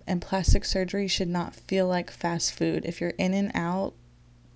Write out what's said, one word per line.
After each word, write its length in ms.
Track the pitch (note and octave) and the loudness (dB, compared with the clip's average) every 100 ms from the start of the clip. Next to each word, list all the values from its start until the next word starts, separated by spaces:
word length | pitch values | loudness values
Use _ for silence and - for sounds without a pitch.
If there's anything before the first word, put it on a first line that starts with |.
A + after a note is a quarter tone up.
| - | -2
and 160 | F3+ | -2
plastic 440 | - F#3+ E3+ G3+ - | 0 0 6 6 6
surgery 420 | F#3+ F#3 G3+ G3 | 0 0 -2 -2
should 220 | - F3+ | -2 -2
not 260 | F3 E3+ - | -2 -4 -8
feel 320 | - F#3+ F#3 | -2 0 2
like 240 | F3+ F3 | 0 -2
fast 420 | - F3 E3+ - | -4 -2 -2 -2
food. 300 | - E3 D#3+ - | 0 0 0 -4
If 140 | F3 | -4
you're 120 | F3 | -4
in 220 | - F#3 | 0 0
and 180 | G3 G3+ - | 2 0 -2
out, 380 | E3+ F#3 - - - - - - - | -2 -2 -4 -6 -20 -20 -20 -20 -20